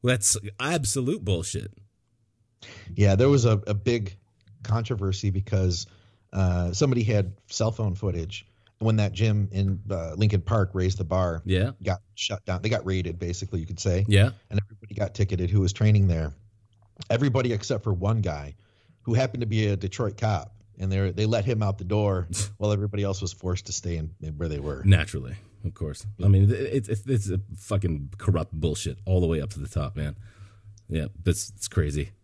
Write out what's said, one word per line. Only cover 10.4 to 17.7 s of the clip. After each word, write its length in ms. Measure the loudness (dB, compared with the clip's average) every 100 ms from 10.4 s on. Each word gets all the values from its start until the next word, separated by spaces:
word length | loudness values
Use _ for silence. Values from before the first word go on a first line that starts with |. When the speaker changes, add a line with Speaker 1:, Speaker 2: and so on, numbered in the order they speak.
Speaker 2:
Park, 300 | 2 2 2
Raise 220 | 2 0 0
the 80 |
Bar, 380 | 0 2 2 0 0
Speaker 1:
Yeah. 260 | 0 0 -2
Speaker 2:
got 180 | -4 -4 _ -8
shut 280 | -6 -6 -4
down. 160 | -4
They 80 | 0
got 160 | -2 0
raided, 340 | -2 -2 -4
basically, 400 | -4 -4 -4 -6
you 60 | -6
could 140 | -4
say. 260 | 0 2 6
Speaker 1:
Yeah. 240 | 6 6 2 _
Speaker 2:
And 100 | -4
everybody 320 | -4 -12 -14 -6
got 180 | -4
ticketed 360 | 0 0 0 2
who 120 | 4
was 120 | 4
training 340 | 4 6 6 6
there. 260 | 4 0 -6 -20 _ _ _ _ _ -2
Everybody 440 | 2 2 2 2
except 300 | -2 -2